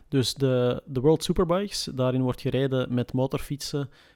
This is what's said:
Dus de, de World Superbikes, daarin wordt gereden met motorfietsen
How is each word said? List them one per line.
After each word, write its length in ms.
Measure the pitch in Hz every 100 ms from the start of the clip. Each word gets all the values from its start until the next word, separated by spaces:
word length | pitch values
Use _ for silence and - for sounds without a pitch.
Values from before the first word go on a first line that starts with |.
| -
Dus 260 | 139 120
de, 480 | - 135 127 123 - -
de 140 | 127
World 240 | 143 156
Superbikes, 640 | - 175 165 180 202 - -
daarin 280 | 135 127 131
wordt 180 | 127 123
gereden 540 | 131 127 139 131 127
met 180 | 123 120
motorfietsen 800 | 131 135 143 - 143 - 147 139 - -